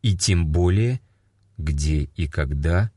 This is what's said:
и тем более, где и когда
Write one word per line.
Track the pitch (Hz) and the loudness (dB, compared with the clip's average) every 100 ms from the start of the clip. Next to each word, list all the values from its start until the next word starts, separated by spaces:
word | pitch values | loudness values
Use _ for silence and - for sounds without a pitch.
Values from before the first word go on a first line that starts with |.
и | 120 92 | 0 0
тем | - 90 80 | 2 2 2
более, | 82 87 95 117 127 _ _ _ _ _ - | 2 2 2 0 -2 _ _ _ _ _ -8
где | 76 71 76 76 | -4 -2 0 0
и | 69 - 78 | -2 -4 -4
когда | - 69 71 78 87 107 | -4 -4 -2 0 0 0